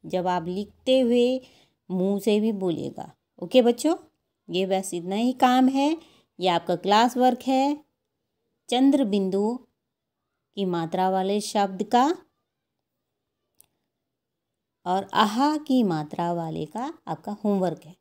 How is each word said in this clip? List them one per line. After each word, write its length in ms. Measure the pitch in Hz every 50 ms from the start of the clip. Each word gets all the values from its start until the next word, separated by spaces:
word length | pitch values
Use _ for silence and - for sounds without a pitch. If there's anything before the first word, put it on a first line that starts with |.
| -
जब 220 | 160 - 185 175
आप 180 | 185 180 180 165
लिखते 520 | 175 180 196 208 - _ _ _ 262 262 262
हुए 420 | 254 233 240 247 240 247 262 262 254 - _ _ _ _ _ _ _ _
मुंह 280 | 185 185 185 196 202 202
से 200 | 196 226 208 214
भी 120 | 214 226
बोलिएगा। 600 | 214 196 190 185 160 - 143 135 - - - - - _ _ _ _ -
ओके 220 | 185 175 - 254
बच्चों, 340 | 233 240 233 240 - 302 349 359 - _ _ _ _ _ _ _ _ -
ये 160 | 170 180 190
बस 280 | 185 190 185 190 - -
इतना 220 | 180 170 180 190
ही 180 | 208 233 254 254
काम 340 | 254 262 254 247 254 262
है। 300 | 254 269 269 277 294 330 320 - _ _ _ _ _ _ -
ये 80 | 175
आपका 280 | 185 175 170 170 - 180
क्लास 420 | 165 - 190 202 214 233 247 240
वर्क 220 | 254 247 254 247 247
है। 440 | - 254 269 262 269 285 294 294 _ _ _ _ _ _ _ _ _ _ _ _ _ _ _ _ _ -
चंद्र 340 | - 247 269 277 277 269 277
बिंदु 520 | 202 190 208 190 190 180 196 208 220 240 247 - _ _ _ _ _ _ _ _ _ _ _ _ _ _ _ _ _ _
की 100 | 202 196
मात्रा 440 | 185 175 170 165 160 175 185 185 190
वाले 320 | 190 190 185 190 202 208
शब्द 420 | 202 - - 214 202 196 190 180 -
का 340 | - - 240 254 302 359 - - _ _ _ _ _ _ _ _ _ _ _ _ _ _ _ _ _ _ _ _ _ _ _ _ _ _ _ _ _ _ _ _ _ _ _ _ _ _ _ _ _ _ _ _ _ _ _ _ _ _ _ _
और 220 | 180 180 190 196 196 -
आहा 440 | - 220 208 214 240 269 294 311
की 260 | 302 302 - 262 254 226
मात्रा 500 | 190 170 156 151 151 - - 170 175 175
वाले 320 | 170 165 160 160 165 156
का 280 | 151 - 214 247 294 339 _ _
आपका 300 | - 165 - - 208 208 202 -
होमवर्क 380 | 208 202 190 185 175 156 - -
है। 100 | 156 180 _